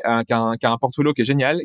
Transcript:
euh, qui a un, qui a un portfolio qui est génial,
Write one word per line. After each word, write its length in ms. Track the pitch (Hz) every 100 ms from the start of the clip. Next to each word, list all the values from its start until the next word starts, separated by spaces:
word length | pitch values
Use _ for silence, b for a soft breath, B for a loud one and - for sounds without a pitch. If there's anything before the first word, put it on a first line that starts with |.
| -
euh, 160 | 117
qui 120 | 113
a 60 | 117
un, 180 | 113 117
qui 100 | 123
a 40 |
un 60 | 117
portfolio 360 | 131 135 147
qui 80 | 143
est 40 | 113
génial, 360 | 139 131 165